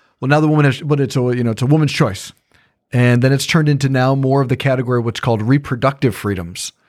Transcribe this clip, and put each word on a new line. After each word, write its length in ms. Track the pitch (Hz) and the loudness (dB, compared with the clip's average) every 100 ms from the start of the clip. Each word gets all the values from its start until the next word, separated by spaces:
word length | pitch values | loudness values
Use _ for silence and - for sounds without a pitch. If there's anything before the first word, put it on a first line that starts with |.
| _ - | _ -6
well, 100 | 135 | 0
now 100 | 147 | 2
the 80 | 156 | 2
woman 180 | 151 143 | 4 2
has, 160 | 131 | 0
but 180 | 147 147 | -2 -2
it's 160 | 135 139 | 0 0
a, 40 | 123 120 | 0 0
you 80 | |
know, 80 | 117 | -2
it's 100 | 110 | -2
a 40 | 123 | 0
woman's 240 | 156 147 | 2 2
choice. 400 | - 127 95 - - _ _ _ _ _ | 0 -2 -4 -12 -20 _ _ _ _ _
And 280 | 123 123 120 | 0 2 4
then 100 | 131 | 2
it's 120 | 135 - | 0 0
turned 220 | 165 151 | 0 2
into 200 | 143 135 | 2 0
now 260 | 131 131 135 | 0 0 0
more 260 | 135 139 | 2 0
of 80 | 127 | 0
the 60 | 127 | -2
category 420 | 139 131 123 123 | -2 -2 0 -2
of 60 | 117 | -2
what's 140 | 110 | -4
called 220 | - 113 | -2 0
reproductive 720 | 107 147 143 123 131 139 131 104 | 2 0 0 -2 -2 0 -2 -2
freedoms. 560 | 104 95 85 92 - - | -4 -4 -6 -10 -14 -14